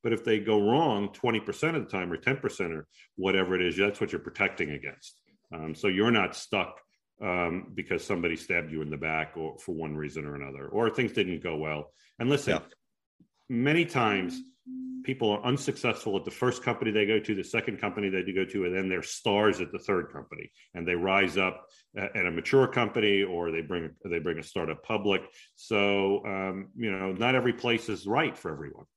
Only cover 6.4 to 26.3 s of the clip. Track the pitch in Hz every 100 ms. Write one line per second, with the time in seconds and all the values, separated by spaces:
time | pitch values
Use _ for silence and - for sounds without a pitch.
6.4 | - 101 87 - _ _ _ _ 107 90
7.4 | 87 90 - 101 - 107 - 92 85 80
8.4 | - 87 78 78 73 76 78 80 78 85
9.4 | 80 - - 80 80 76 73 76 73 71
10.4 | 69 67 69 104 113 120 120 - 92 82
11.4 | 87 78 78 76 73 _ _ _ 120 143
12.4 | 120 78 - - _ _ _ _ _ _
13.4 | _ 117 135 160 170 127 113 101 90 87
14.4 | - _ - - - - - 131 110 104
15.4 | 123 139 - - 123 107 110 98 - -
16.4 | 123 - - 117 110 107 101 110 - 101
17.4 | - 113 113 98 104 90 101 95 87 92
18.4 | 92 104 90 92 95 90 80 - 113 101
19.4 | 107 92 82 - - 95 78 71 58 78
20.4 | - _ _ 90 85 87 95 98 95 92
21.4 | 92 - - - _ 104 95 107 90 82
22.4 | - 135 131 131 110 117 107 98 98 87
23.4 | 85 80 76 87 80 - - 85 82 80
24.4 | 78 98 80 76 - 110 101 95 - -
25.4 | - _ - 107 101 101 98 101 104